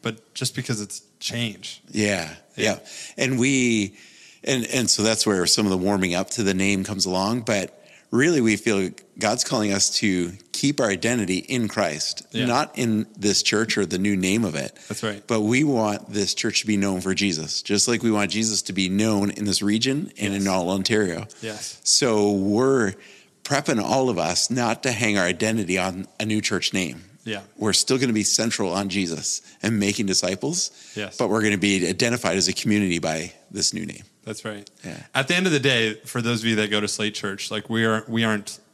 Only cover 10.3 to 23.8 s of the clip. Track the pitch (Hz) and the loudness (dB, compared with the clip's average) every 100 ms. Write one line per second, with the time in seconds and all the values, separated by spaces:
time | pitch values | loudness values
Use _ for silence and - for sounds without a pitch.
10.3 | 98 - - 139 147 117 95 113 123 92 | -6 -12 -2 -2 2 0 0 0 0 0
11.3 | 90 - 123 107 110 90 76 - - - | -2 -2 -4 -2 0 -2 -2 -6 -8 -8
12.3 | 113 117 120 151 - 123 107 110 - 104 | -4 0 0 0 -2 0 0 -2 -2 0
13.3 | 95 - 107 110 107 92 92 101 98 92 | 2 2 0 0 0 0 0 0 2 2
14.3 | 107 107 78 67 - - 101 110 101 - | 2 0 -2 -6 -10 -12 -6 -6 -8 -4
15.3 | 113 107 127 151 127 107 101 - 101 95 | 0 2 2 4 2 2 -2 -4 -2 -2
16.3 | - 117 - - 101 98 92 92 92 98 | -2 -2 -2 0 0 2 0 -2 0 0
17.3 | 78 78 - - 101 - 117 117 104 101 | -2 -4 -6 -2 0 2 2 2 2 0
18.3 | 104 110 104 - 92 92 98 110 104 101 | 0 -2 -2 -4 -2 0 2 2 2 0
19.3 | - 104 92 101 110 123 139 - - 101 | -2 -2 0 2 2 0 -2 -6 -6 -4
20.3 | 98 98 92 87 98 95 113 98 85 107 | -2 0 0 0 -2 0 2 0 -2 -10
21.3 | - 110 107 - - - - 131 107 104 | -12 -12 -10 -12 -8 0 2 4 4 4
22.3 | 101 98 104 131 135 104 92 - - _ | 4 2 4 4 4 2 -2 -16 -20 _
23.3 | _ - 143 147 123 | _ -2 -2 0 0